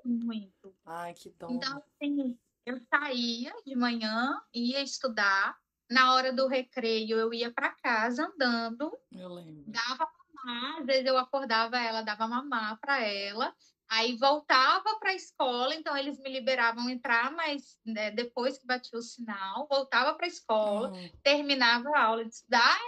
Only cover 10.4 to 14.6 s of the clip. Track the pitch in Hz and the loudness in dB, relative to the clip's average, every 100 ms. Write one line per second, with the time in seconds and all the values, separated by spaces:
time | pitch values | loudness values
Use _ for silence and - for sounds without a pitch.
10.4 | 262 240 262 294 262 262 262 262 254 269 | -10 -6 -6 -6 0 2 4 2 2 -4
11.4 | 269 226 226 247 233 220 220 208 233 247 | 0 0 2 0 -2 -4 -4 -4 -2 -2
12.4 | 285 240 214 220 277 277 214 202 196 208 | -4 -4 -4 -6 -2 0 0 -2 -6 -4
13.4 | 294 - _ _ _ 226 233 233 269 294 | -4 -4 _ _ _ 0 0 4 4 4
14.4 | - 269 | 4 6